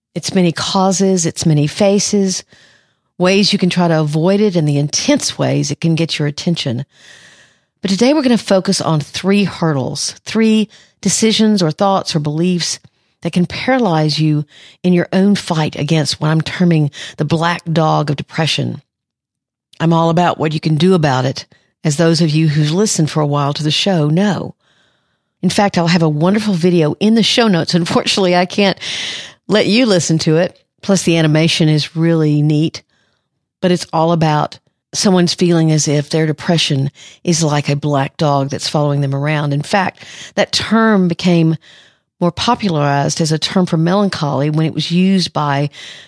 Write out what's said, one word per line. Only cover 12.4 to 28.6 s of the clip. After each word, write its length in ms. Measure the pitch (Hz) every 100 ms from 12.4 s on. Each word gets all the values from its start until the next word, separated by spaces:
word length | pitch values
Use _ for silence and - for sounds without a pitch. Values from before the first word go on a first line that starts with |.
| 180 175 - - _ _ _ _
that 100 | 170
can 140 | 175 175
paralyze 760 | - - 262 214 160 156 147
you 240 | 156 151 147 - - _
in 80 | 180
your 160 | 175 -
own 220 | 190 196
fight 400 | 196 - 160 151
against 460 | - 147 160 139 -
what 80 | 156
I'm 120 | 160
terming 520 | - - 180 160 147 - - -
the 80 |
black 400 | 143 165 170 175
dog 460 | 170 160 156 151 147
of 60 | 143
depression. 640 | - - 156 - 123 117 - _ _ _ _ _ _ _ _ -
I'm 120 | 165
all 180 | 165 165
about 280 | 165 175 -
what 160 | 160
you 60 | 151
can 160 | 165 151
do 180 | 180
about 300 | 185 151 127
it, 200 | 131 139 - _ _ _
as 140 | 165 147
those 240 | 165 165
of 100 | 165
you 160 | 156 160
who've 240 | 147 151
listened 400 | 175 214 - 151
for 100 | 156
a 60 | 147
while 260 | 143 143
to 100 | 143
the 80 | 151
show 360 | - 202 175 151
know. 460 | 160 208 151 90 - _ _ _ _ _ _ _ _
In 80 | 180
fact, 260 | - 202 -
I'll 120 | 165
have 160 | 180
a 40 | 160
wonderful 460 | 147 175 214 214
video 400 | 175 180 175 151 -
in 160 | 208 226
the 80 |
show 240 | - - 226
notes. 260 | 170 -
Unfortunately, 640 | 175 165 - - - 185 180
I 100 | 185
can't 320 | -